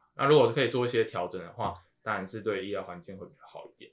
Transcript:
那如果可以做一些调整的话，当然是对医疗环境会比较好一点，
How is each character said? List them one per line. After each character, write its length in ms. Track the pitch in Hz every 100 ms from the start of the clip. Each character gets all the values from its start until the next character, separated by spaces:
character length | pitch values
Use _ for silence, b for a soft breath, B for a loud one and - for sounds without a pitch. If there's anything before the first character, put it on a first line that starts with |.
| _ -
那 100 | 139
如 100 | 147
果 160 | 117
可 100 | 117
以 60 | 120
做 160 | 127
一 40 | 120
些 160 | 117
调 240 | 110 98 90
整 120 | 92
的 120 | 85
话， 220 | - 101 - b _
当 120 | 110
然 120 | 101 95
是 140 | 110
对 260 | 107 98 98
医 40 |
疗 100 | 98
环 180 | 90 87
境 160 | 85 95
会 80 | -
比 60 | _
较 80 | -
好 180 | - -
一 120 | _
点， 120 | -